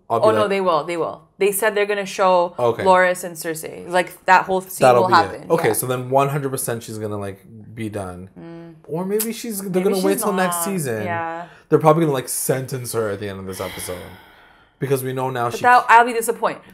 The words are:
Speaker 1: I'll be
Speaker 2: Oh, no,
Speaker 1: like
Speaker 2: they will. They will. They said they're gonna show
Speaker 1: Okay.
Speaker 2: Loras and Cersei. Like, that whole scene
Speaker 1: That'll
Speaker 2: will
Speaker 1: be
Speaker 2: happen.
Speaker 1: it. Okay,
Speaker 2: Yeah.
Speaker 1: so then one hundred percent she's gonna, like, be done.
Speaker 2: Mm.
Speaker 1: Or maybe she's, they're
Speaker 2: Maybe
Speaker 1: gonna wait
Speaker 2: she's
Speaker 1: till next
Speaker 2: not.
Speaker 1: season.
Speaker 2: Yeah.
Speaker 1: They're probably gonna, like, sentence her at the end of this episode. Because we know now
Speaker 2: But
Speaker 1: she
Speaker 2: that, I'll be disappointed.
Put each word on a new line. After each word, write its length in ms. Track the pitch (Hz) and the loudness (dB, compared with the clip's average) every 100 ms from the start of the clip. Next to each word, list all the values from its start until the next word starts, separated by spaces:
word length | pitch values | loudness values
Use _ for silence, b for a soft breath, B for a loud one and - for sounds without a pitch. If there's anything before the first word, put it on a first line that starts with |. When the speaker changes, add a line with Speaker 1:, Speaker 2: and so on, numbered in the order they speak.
| - | -2
Speaker 1:
I'll 120 | 113 | 2
be 60 | 214 | 4
Speaker 2:
Oh, 40 | |
no, 80 | 214 | 4
Speaker 1:
like 60 | 202 | 2
Speaker 2:
they 100 | 196 | 0
will. 240 | 185 156 | 0 0
They 120 | 160 170 | -2 -4
will. 260 | 127 170 _ - | -6 -8 _ -2
They 140 | 202 | 0
said 220 | 196 220 | 2 0
they're 120 | 208 202 | 0 -2
gonna 200 | 202 190 | -2 -4
show 480 | - 190 180 175 - | 0 4 4 2 0
Speaker 1:
Okay. 240 | 120 113 | 0 2
Speaker 2:
Loras 400 | 190 185 185 180 | 4 6 4 0
and 120 | 180 165 | -6 -8
Cersei. 520 | 170 160 - - 175 | -8 -8 -10 -12 -2
Like, 360 | 180 175 - | -2 -2 -4
that 200 | - 185 185 | 4 4 4
whole 140 | 185 | -4
scene 220 | 185 - 135 | -4 2 6
Speaker 1:
That'll 160 | 120 | 6
Speaker 2:
will 60 | 110 | 6
Speaker 1:
be 60 | |
Speaker 2:
happen. 280 | 170 98 107 | 4 4 -4
Speaker 1:
it. 60 | - | -2
Okay, 180 | - 127 | 0 0
Speaker 2:
Yeah. 60 | |
Speaker 1:
so 120 | 104 127 | -2 -2
then 220 | 127 123 | -4 0
one 180 | 135 139 | 2 2
hundred 200 | 147 135 | 0 -4
percent 320 | 127 - 117 | -6 -6 -6
she's 160 | 117 110 | -8 -10
gonna, 180 | 107 104 | -8 -8
like, 260 | 98 95 - 110 104 | -10 -12 -20 -20 -18
be 140 | 113 110 | -10 -8
done. 400 | 101 95 90 92 - | -8 -10 -12 -16 -18
Speaker 2:
Mm. 360 | 165 170 170 160 - | -18 -18 -20 -20 -10
Speaker 1:
Or 180 | 156 | -6
maybe 280 | 185 208 226 | -4 -2 -4
she's, 280 | 226 240 196 | -6 -10 -8
they're 100 | 196 180 | -4 0
Speaker 2:
Maybe 20 | 190 | 0
Speaker 1:
gonna 100 | 196 | 2
wait 100 | 190 | 0
Speaker 2:
she's 80 | 196 | 0
Speaker 1:
till 100 | 214 | 0
next 220 | 190 185 175 | 0 0 -2
Speaker 2:
not. 80 | |
Speaker 1:
season. 400 | 170 190 135 110 | -4 -4 -4 -4
Speaker 2:
Yeah. 420 | 175 170 165 165 170 b b | -4 -4 -6 -8 -12 b b
Speaker 1:
They're 100 | 147 | 4
probably 240 | 156 156 | 6 4
gonna, 80 | 160 | 2
like, 140 | 135 127 | 0 -4
sentence 640 | - - 135 131 131 120 | -6 -2 -2 -4 -10 -6
her 160 | 113 110 | -4 -4
at 100 | 101 | -4
the 80 | 101 | -8
end 120 | 95 | -10
of 60 | 95 | -10
this 140 | 92 | -10
episode. 380 | 95 92 90 90 87 90 b b b b b - | -10 -10 -10 -10 -12 -20 b b b b b -8
Because 240 | 131 135 | -4 -2
we 120 | 127 | -4
know 160 | 131 131 | -4 -4
now 160 | 127 120 | -2 -2
Speaker 2:
But 100 | - | 2
Speaker 1:
she 60 | |
Speaker 2:
that, 240 | 247 247 - | 4 6 8
I'll 160 | 226 | 6
be 80 | 240 | 6
disappointed. 480 | 233 233 226 202 139 b | 0 -4 -2 -4 -4 b